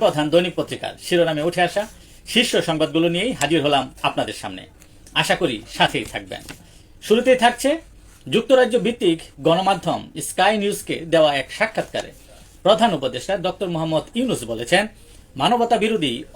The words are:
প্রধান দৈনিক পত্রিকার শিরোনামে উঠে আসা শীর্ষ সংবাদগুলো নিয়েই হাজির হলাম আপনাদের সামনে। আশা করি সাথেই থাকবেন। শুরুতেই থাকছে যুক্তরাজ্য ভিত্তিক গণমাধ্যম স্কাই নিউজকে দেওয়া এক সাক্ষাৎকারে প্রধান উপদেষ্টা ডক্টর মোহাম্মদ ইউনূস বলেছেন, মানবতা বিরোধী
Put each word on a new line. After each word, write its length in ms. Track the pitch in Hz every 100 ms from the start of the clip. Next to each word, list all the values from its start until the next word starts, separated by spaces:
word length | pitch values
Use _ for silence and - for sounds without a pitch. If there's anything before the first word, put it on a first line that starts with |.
প্রধান 220 | 214 151 151
দৈনিক 200 | 165 180 160
পত্রিকার 340 | 147 123 104 95 -
শিরোনামে 400 | 175 165 151 160
উঠে 120 | 175 175
আসা 160 | 202 220 - - - -
শীর্ষ 200 | 226 233 208 -
সংবাদগুলো 400 | 156 156 151 170
নিয়েই 180 | 170 226 -
হাজির 180 | - 160 143
হলাম 180 | 139 - - -
আপনাদের 300 | - 113 104
সামনে। 220 | 107 92 - - - - - 147
আশা 140 | 156 180
করি 160 | 170 107 - -
সাথেই 280 | 175 147 104
থাকবেন। 280 | 107 95 104 - - - - - - -
শুরুতেই 320 | 220 247 247
থাকছে 260 | 233 233 269 320 - - - - 139
যুক্তরাজ্য 420 | 160 - 262 240 233 190
ভিত্তিক 340 | 233 170 165 - - 139
গণমাধ্যম 560 | 170 190 196 170 117 - 156 -
স্কাই 280 | - 190 220
নিউজকে 340 | 202 202 - 127 165
দেওয়া 180 | 160 151 143
এক 60 | 131 -
সাক্ষাৎকারে 540 | 202 - - 113 - - - - - - 180
প্রধান 240 | 214 226 160
উপদেষ্টা 380 | 131 123 - 190 175
ডক্টর 240 | 180 190 165
মোহাম্মদ 300 | 160 160 - 226
ইউনূস 240 | 254 143 113
বলেছেন, 320 | 113 120 180 214 - - - - 131
মানবতা 360 | 151 233 233 226
বিরোধী 300 | 214 214 147 117 -